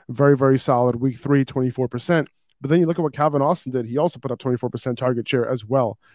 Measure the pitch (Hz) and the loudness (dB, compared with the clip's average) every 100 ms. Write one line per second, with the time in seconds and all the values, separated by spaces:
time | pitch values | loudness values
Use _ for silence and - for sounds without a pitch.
0 | - 123 143 139 135 131 - 123 123 117 | -8 2 4 6 4 4 2 2 2 0
1 | 131 120 139 143 131 135 127 123 123 123 | -2 -4 0 2 2 -2 -2 -2 -4 -4
2 | - 170 143 _ _ _ 135 165 165 170 | -2 0 -2 _ _ _ -2 0 2 0
3 | 156 131 151 147 139 180 - 127 113 127 | -4 0 0 2 0 -2 -4 -6 -4 -2
4 | 165 127 131 120 131 123 123 120 131 120 | -2 -4 -8 -6 -4 -2 -4 -6 -6 -4
5 | 127 117 113 135 117 127 107 135 117 - | -2 -2 -2 -2 -2 -4 -2 0 0 -4
6 | _ | _